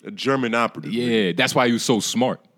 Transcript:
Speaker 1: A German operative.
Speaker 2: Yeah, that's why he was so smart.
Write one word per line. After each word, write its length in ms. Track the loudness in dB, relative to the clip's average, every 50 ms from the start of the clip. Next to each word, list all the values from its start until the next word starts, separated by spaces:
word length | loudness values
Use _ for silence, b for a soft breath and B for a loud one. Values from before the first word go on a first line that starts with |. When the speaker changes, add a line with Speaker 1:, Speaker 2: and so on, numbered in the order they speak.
| -16
Speaker 1:
A 80 | -16
German 440 | -10 -6 -2 -2 0 0 0 0 0
operative. 360 | 2 0 0 -2 -6 -10 -6 -4
Speaker 2:
Yeah, 380 | -2 0 0 2 2 2 2 0
that's 200 | 0 0 0 2
why 140 | 2 2 2
he 60 | 2
was 100 | 0 2
so 160 | 2 0 2
smart. 420 | 0 -2 0 0 0 0 -2 -4 _ _ _